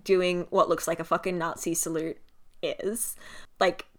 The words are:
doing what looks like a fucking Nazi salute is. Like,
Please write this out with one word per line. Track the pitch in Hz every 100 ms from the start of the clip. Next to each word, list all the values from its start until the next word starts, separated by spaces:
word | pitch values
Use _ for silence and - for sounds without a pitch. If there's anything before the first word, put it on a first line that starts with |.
doing | - 185 180 175 170
what | 196 -
looks | 160 -
like | 170
a |
fucking | 165 175 185 180
Nazi | 165 - -
salute | 165 170 160 160 - - - - -
is. | 156 - 196 233 - - - - - -
Like, | 190 180 -